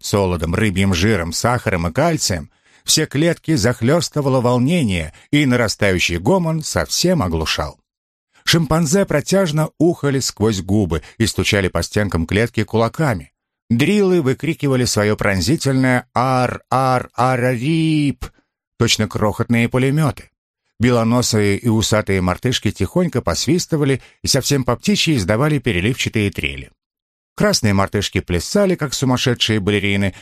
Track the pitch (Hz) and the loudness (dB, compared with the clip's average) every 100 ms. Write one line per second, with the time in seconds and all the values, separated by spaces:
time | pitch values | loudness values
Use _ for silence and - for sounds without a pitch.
0 | - 104 95 87 80 90 110 92 98 87 | -4 0 0 -2 -2 0 0 0 0 2
1 | 101 101 82 - 117 120 110 92 85 101 | 2 0 -2 -2 -2 -2 -2 -2 -2 0
2 | 170 160 - 87 - _ _ _ - - | 0 0 -2 -4 -8 _ _ _ -2 0
3 | 151 135 170 156 - 156 113 123 117 165 | 0 0 0 0 -2 2 2 2 2 2
4 | - 151 139 131 120 123 131 180 120 90 | 0 -2 0 2 2 2 2 2 0 0
5 | 78 - - 147 139 123 110 - 104 90 | -4 -12 -2 0 2 2 0 0 2 2
6 | - 87 101 180 165 160 - 92 78 - | 0 0 2 2 0 -4 -4 -4 -2 -2
7 | 175 180 90 80 78 - 73 - _ _ | 0 0 0 -2 -2 -4 -6 -8 _ _
8 | _ _ _ _ - 165 156 160 151 196 | _ _ _ _ -2 0 2 0 2 0
9 | 196 151 - 190 185 156 156 - 165 170 | 2 -2 0 0 0 0 -4 2 0 2
10 | 143 135 - - 107 95 92 104 90 80 | -2 -2 -4 -2 0 0 0 0 2 -2
11 | - - 110 - 92 104 92 82 - 104 | -6 -2 -2 0 0 2 0 -2 -2 -2
12 | 101 85 82 95 117 - 104 110 113 - | 0 -2 0 0 0 -2 -2 0 -2 0
13 | 151 95 69 _ _ _ - 117 156 208 | -2 -2 -8 _ _ _ -2 2 2 4
14 | 190 180 131 131 147 156 143 127 120 107 | 4 2 0 -2 -4 -4 0 0 2 2
15 | 104 104 101 95 87 160 135 131 131 123 | 2 2 0 0 0 0 0 0 2 0
16 | - 120 131 127 123 - - 127 131 127 | -2 -2 0 0 0 -4 -4 0 0 0
17 | - - 127 127 127 123 135 165 160 156 | -4 -2 0 2 0 -2 -2 0 0 0
18 | 143 127 - _ _ _ _ - 117 - | 0 -4 -10 _ _ _ _ -2 -2 0
19 | 107 - 104 98 117 117 117 127 135 147 | -6 -2 -2 -2 -2 0 0 0 0 0
20 | 147 - - _ _ _ _ - 120 120 | -2 -4 -14 _ _ _ _ 0 2 2
21 | 113 123 120 110 101 101 120 110 101 107 | 2 0 0 0 0 0 0 0 0 -2
22 | 104 95 90 85 123 - 107 - 95 175 | 0 0 0 -2 -2 -2 -4 -4 -2 0
23 | 175 123 87 82 - 170 - 156 139 131 | 0 -2 -2 -4 0 -2 0 -2 0 -2
24 | - _ - 135 - 143 127 117 - 208 | -6 _ -2 -2 0 -2 0 -2 0 0
25 | 165 139 90 107 151 147 123 87 101 131 | 2 0 0 0 2 0 0 0 0 -2
26 | - 113 101 - 71 69 - _ _ _ | -4 0 -2 -2 -6 -8 -14 _ _ _
27 | _ _ _ - 208 185 107 98 98 104 | _ _ _ -2 0 2 2 2 0 -2
28 | - 92 - 87 - 208 196 170 147 - | -2 -4 -2 -4 0 0 2 0 -4 -2
29 | 131 123 131 117 - 110 95 104 101 101 | 0 0 0 0 0 0 0 0 0 0
30 | 98 - | -2 -4